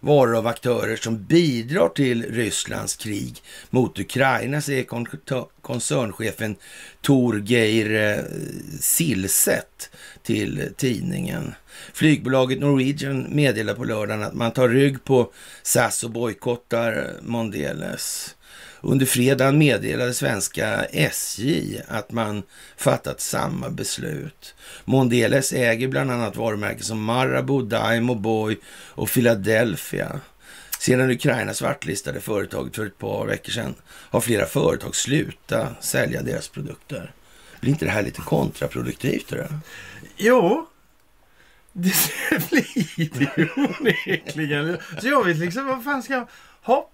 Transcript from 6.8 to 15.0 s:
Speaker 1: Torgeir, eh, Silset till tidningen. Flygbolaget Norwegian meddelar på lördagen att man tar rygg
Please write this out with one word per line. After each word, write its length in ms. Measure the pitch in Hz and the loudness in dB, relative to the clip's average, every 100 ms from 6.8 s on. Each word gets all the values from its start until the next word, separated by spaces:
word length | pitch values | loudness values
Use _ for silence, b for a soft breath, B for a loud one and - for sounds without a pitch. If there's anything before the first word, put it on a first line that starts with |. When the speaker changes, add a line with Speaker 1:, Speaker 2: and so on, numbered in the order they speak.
| B B | B B
Speaker 1:
Torgeir, 1160 | - 135 123 107 104 123 110 113 107 110 107 104 | 4 4 4 0 2 4 4 4 2 2 2 0
eh, 60 | - - - - - 151 | -4 -8 -8 -10 -12 -6
Silset 1080 | - - 165 92 95 - - - - _ - B B B | 0 2 2 0 2 2 2 0 -2 _ -18 B B B
till 500 | - 107 104 - - - | -4 -2 -2 -4 -6 -2
tidningen. 800 | 131 113 90 95 90 - - - B B B | -2 -2 -4 -4 -4 -6 -8 -12 B B B
Flygbolaget 640 | - 156 147 117 131 127 131 | 2 4 4 4 4 4 2
Norwegian 680 | 143 139 131 147 139 135 - | 4 4 2 0 -2 -4 0
meddelar 440 | 147 143 110 107 | 2 4 2 -2
på 100 | 104 | -2
lördagen 380 | 117 110 104 107 | -2 -2 -2 -2
att 120 | 104 | -4
man 160 | - 117 | -2 0
tar 180 | 117 127 | 4 4
rygg 360 | 123 139 135 | 6 4 2